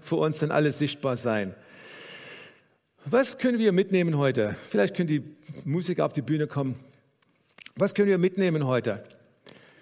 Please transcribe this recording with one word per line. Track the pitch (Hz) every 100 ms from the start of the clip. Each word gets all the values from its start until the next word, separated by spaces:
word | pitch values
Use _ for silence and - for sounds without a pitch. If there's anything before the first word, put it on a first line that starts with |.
für | - 165
uns | 156 151
dann | 151
alles | 147 151 -
sichtbar | 147 - 135 120
sein. | 120 107 95 90 - - - - - - - - - _ _ _ _ _
Was | 143 233 269 -
können | 254 240
wir | 220
mitnehmen | 180 196 185 170 147
heute? | 139 123 104 - -
Vielleicht | 208 196 190
können | 170
die | 147 - - - 143 139
Musiker | 165 180 165 147
auf |
die | 151
Bühne | 117 156 151
kommen. | 143 135 - - _ _ _ _ _ _ - - -
Was | 196
können | 196 202
wir | 185
mitnehmen | 185 185 185 156 135
heute? | 127 113 98 - - _ _ - - - _